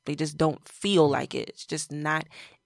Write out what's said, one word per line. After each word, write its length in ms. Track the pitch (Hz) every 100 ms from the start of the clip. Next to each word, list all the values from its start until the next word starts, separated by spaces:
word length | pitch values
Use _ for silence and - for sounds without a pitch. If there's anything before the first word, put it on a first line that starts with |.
| -
They 100 | 151
just 220 | 156 151
don't 280 | 160 143 -
feel 400 | - 202 190 151
like 260 | 131 - 127
it. 140 | -
It's 160 | - -
just 260 | 156 -
not 360 | 151 151 156 156 - - _